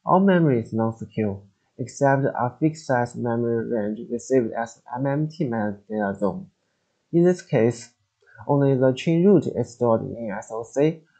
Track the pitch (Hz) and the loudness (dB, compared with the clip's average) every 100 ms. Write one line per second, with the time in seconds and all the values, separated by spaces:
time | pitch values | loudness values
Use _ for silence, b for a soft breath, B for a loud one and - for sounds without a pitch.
0 | - 185 196 180 156 120 110 110 113 113 | 0 4 4 4 4 2 -2 -2 -2 -4
1 | 104 - 107 98 - _ _ - 120 - | -8 -4 -4 -4 -12 _ _ -12 -12 -2
2 | 139 135 135 - 120 - 156 156 - 123 | 2 2 0 -2 -4 -2 -2 -2 -2 -2
3 | 120 117 120 117 117 117 113 117 104 107 | -2 -4 -4 -2 -2 -2 -2 -4 -4 -6
4 | - 117 - 131 113 110 117 - _ 123 | -8 -10 0 0 0 -4 -8 -10 _ -6
5 | 139 143 156 156 139 117 104 101 - 107 | -4 -2 -4 -4 -4 -2 -4 -6 -8 -4
6 | 101 98 101 92 - _ _ _ _ _ | -4 -2 -4 -6 -12 _ _ _ _ _
7 | _ 165 175 180 - 123 113 - - _ | _ 2 2 2 0 2 2 0 -10 _
8 | _ _ B B 110 143 139 131 131 131 | _ _ B B -2 2 2 4 2 2
9 | 170 165 190 180 170 104 117 - 120 113 | 0 4 6 6 4 -4 -6 -2 0 2
10 | 98 107 113 101 - 110 117 135 156 165 | 0 -8 -8 -10 -10 -12 -6 0 0 0
11 | _ _ | _ _